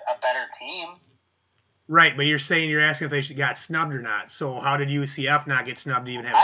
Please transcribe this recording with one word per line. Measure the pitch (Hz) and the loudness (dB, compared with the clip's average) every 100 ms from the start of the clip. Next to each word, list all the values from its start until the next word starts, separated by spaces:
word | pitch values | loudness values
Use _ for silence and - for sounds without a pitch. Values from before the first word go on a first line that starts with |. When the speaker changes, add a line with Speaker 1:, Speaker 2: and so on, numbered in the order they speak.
| - | -6
Speaker 1:
a | 123 | -2
better | 131 123 - - | -2 -2 -6 -12
team. | - 185 165 180 _ _ _ _ _ _ _ _ - | -12 -10 -10 -14 _ _ _ _ _ _ _ _ 0
Speaker 2:
Right, | 160 160 131 | 6 6 4
but | 143 | 2
you're | 151 | 0
saying | 143 170 160 | 0 0 2
you're | 151 | 2
asking | 151 147 151 | 2 2 -2
if | |
they | 143 | -2
sh-, | 139 | -4
got | 139 135 117 | -2 -4 -4
snubbed | - 165 160 | -6 -4 -2
or | 139 | -4
not. | 120 104 - | -4 -6 -6
So | - 147 123 | -8 -6 -4
how | 135 143 | -2 0
did | 143 | 0
U | 143 | -2
C | 139 143 135 | -2 -4 0
F | 147 143 | 0 2
not | 131 120 | -2 -2
get | 120 | -8
snubbed | - 127 127 | -4 -4 -4
to | |
even | 123 117 | -8 2
have | |
a | |
Speaker 1:
I | 880 | 6